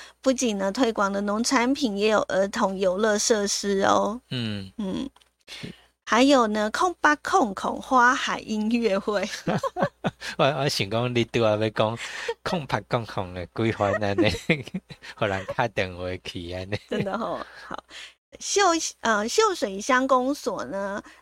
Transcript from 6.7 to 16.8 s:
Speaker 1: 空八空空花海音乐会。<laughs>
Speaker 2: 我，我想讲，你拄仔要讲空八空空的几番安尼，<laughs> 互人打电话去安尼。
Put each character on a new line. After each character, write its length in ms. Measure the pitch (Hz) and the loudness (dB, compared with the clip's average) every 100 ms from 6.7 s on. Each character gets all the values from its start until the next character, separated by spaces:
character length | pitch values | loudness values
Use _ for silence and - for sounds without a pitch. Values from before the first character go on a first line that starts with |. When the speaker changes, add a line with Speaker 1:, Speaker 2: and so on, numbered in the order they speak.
Speaker 1:
空 240 | - 359 339 | 0 -2 2
八 160 | 302 294 | 2 2
空 360 | - 381 240 | 2 2 2
空 300 | 190 - - | 0 -6 -6
花 320 | - 262 240 | 2 4 6
海 240 | 277 - 185 | 4 -2 -4
音 320 | - 214 214 | -4 -2 0
乐 260 | 233 226 190 | 0 2 0
会。 320 | 208 202 202 - - 202 539 359 | 0 -2 -4 -4 -2 -2 -2 -2
<laughs> 600 | - - - - - - | -4 -2 -6 -6 -6 0
Speaker 2:
我， 60 | |
我 240 | 143 147 147 | 2 2 0
想 200 | - 98 | 0 -2
讲， 240 | 110 123 | -2 0
你 120 | 123 | 0
拄 180 | 113 120 | 2 2
仔 60 | 110 | 4
要 220 | 107 110 | 4 2
讲 280 | - 110 117 - - - 453 | 0 0 -2 -10 -8 -8 -6
空 200 | - 185 131 | -4 -4 -2
八 140 | 113 | -4
空 220 | - 123 | -2 -4
空 300 | 110 - 92 | -2 -6 -6
的 100 | 90 87 | -8 -8
几 260 | - 113 | -2 -2
番 200 | - 101 | 0 0
安 220 | 101 101 98 | 0 0 2
尼， 160 | 104 - - 151 - | 2 2 -2 -2 -4
<laughs> 460 | 190 - - - - | -12 -12 -18 -18 -4
互 80 | |
人 200 | 107 95 92 - | -2 -2 -4 -2
打 100 | 120 | 0
电 260 | - 95 87 | 0 -4 -4
话 80 | 90 92 | -6 -6
去 300 | - 98 85 | -8 -10 -8
安 180 | 90 95 | -8 -6
尼。 80 | 104 | -8